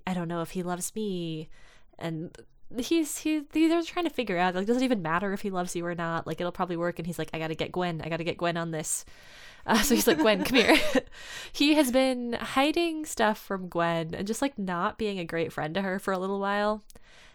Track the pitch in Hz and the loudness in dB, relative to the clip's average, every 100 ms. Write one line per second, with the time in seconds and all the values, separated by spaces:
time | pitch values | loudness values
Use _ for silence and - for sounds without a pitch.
0 | - 175 170 175 165 185 175 180 - 220 | -4 -2 -2 -4 -4 -4 -4 -4 -4 -4
1 | 214 180 165 156 156 - - - - - | -4 -4 -4 -6 -10 -14 -20 -20 -20 -10
2 | 165 160 170 - - - - 233 254 330 | -6 -6 -8 -12 -20 -18 -10 -6 0 2
3 | 294 - 311 311 285 311 320 339 330 359 | 0 -2 -2 -2 0 2 4 4 0 -2
4 | 339 - 214 175 185 180 202 247 262 233 | -2 -2 -2 2 2 2 2 2 2 2
5 | 160 170 196 202 202 185 180 175 170 175 | 2 0 0 -2 -2 -2 -2 -4 -4 -2
6 | 165 165 - 160 175 175 185 170 170 170 | -2 -2 -4 -4 -4 -2 -2 -2 -2 -2
7 | 170 165 156 160 160 156 156 180 180 160 | -6 -6 -6 -4 -4 -4 -4 -2 -2 -2
8 | 156 165 170 - 170 170 165 156 156 - | -4 -4 -4 -2 -2 -2 -2 -4 -4 -6
9 | - - - - - - - 226 214 226 | -8 -18 -20 -20 -20 -6 2 4 4 4
10 | 226 294 226 196 196 254 196 - 587 - | 4 4 4 4 4 4 6 6 6 2
11 | - - - - - - 294 302 254 254 | 0 -8 -14 -14 -8 2 4 6 6 4
12 | 262 247 240 233 208 262 285 320 339 311 | 4 2 -2 -4 0 2 4 4 0 -2
13 | 302 - 214 208 - 196 180 170 170 165 | -4 2 2 2 -4 -6 -4 0 2 0
14 | 165 165 196 226 277 240 185 175 202 - | -2 -4 -4 -2 -2 -2 -4 -2 -2 -2
15 | 214 196 170 165 165 - 151 175 196 190 | -4 -4 -4 -2 -2 -2 -4 -2 -2 -2
16 | 196 185 190 196 196 202 208 214 - - | -2 -2 -2 -2 0 0 0 -2 -6 -20
17 | - - - | -20 -20 -20